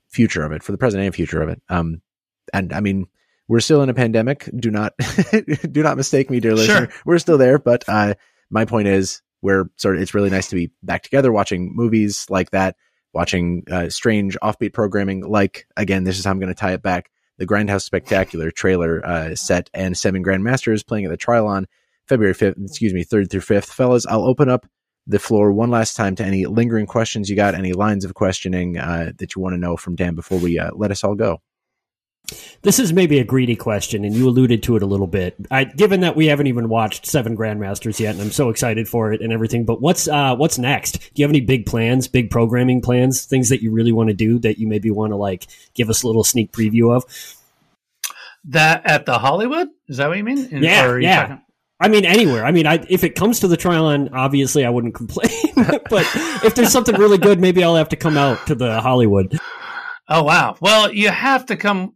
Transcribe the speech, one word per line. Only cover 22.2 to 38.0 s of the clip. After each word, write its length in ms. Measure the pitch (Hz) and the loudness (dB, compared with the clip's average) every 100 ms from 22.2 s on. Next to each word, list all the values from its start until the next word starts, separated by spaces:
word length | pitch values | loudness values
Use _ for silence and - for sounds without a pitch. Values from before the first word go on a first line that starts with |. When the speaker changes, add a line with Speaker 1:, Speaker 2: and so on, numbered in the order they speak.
| 98 | 2
Speaker 1:
fifth, 220 | 90 101 90 | 2 0 -2
excuse 300 | 98 - 110 | -10 -4 -2
me, 100 | 90 | -2
third 260 | 85 107 95 | -2 -2 0
through 120 | 98 | -4
fifth. 300 | - 101 - | -2 -2 -2
Fellas, 340 | - 127 123 - | -2 2 2 0
I'll 200 | 110 104 | -2 0
open 240 | 127 131 | 2 2
up 160 | 127 _ _ _ _ - | 0 _ _ _ _ -4
the 120 | 101 | -4
floor 320 | - 107 104 | 0 2 4
one 200 | 101 117 | 4 2
last 240 | 120 110 - | 0 -2 -2
time 200 | 101 92 | -4 -2
to 80 | 98 | -2
any 200 | 95 92 | -2 0
lingering 400 | 110 120 113 104 | 0 0 0 -2
questions 440 | 117 113 110 98 | -2 -2 -4 -4
you 60 | 101 | 0
got, 200 | 101 95 | 0 0
any 180 | 92 | -2
lines 300 | 90 107 101 95 | 0 0 -2 -4
of 80 | - | -2
questioning, 600 | 95 90 92 92 90 85 | -2 -2 -4 -4 -4 -6
uh, 340 | 85 85 82 - | -6 -6 -6 -10
that 180 | 90 95 | -12 -8
you 60 | |
wanna 160 | 92 90 | -6 -4
know 200 | 87 85 | -4 -6
from 180 | - 87 | -6 -6
Dan 200 | 90 82 | -4 -6
before 220 | - 92 | -4 -2
we, 200 | 87 85 | -2 -2
uh, 120 | 80 - | -4 -4
let 160 | 104 | -4
us 120 | 98 | -2
all 120 | 101 101 | -4 -2
go. 260 | 110 80 _ _ _ _ _ _ _ _ - - - - | -2 -4 _ _ _ _ _ _ _ _ -18 -18 -18 -4
Speaker 3:
This 160 | 202 226 | 0 2
is 160 | 208 | 2
maybe 240 | 175 170 143 | 2 4 4
a 60 | |
greedy 320 | 110 131 123 113 | 2 0 0 -2
question, 500 | 117 104 - 107 101 | -2 -4 -4 -4 -2
and 80 | |
you 140 | 113 131 | 2 2
alluded 320 | 123 127 113 | 4 4 2
to 120 | - 110 | 2 0
it 80 | |
a 20 | 98 | 2
little 220 | 98 95 | -2 -2
bit. 280 | 95 90 - 98 | -2 -4 -8 -4
I, 140 | 131 | -2
given 380 | 131 139 208 190 | -2 2 2 4
that 140 | 175 139 | 0 2
we 120 | 156 | 2
haven't 180 | 143 139 | 4 0
even 240 | 120 113 | 0 0
watched 380 | 113 110 - - | 0 -2 -4 -4
Seven 280 | 147 120 110 | -2 -2 -4
Grandmasters 640 | 110 104 98 101 113 | -4 -4 -6 -6 -6
yet, 140 | 104 | -4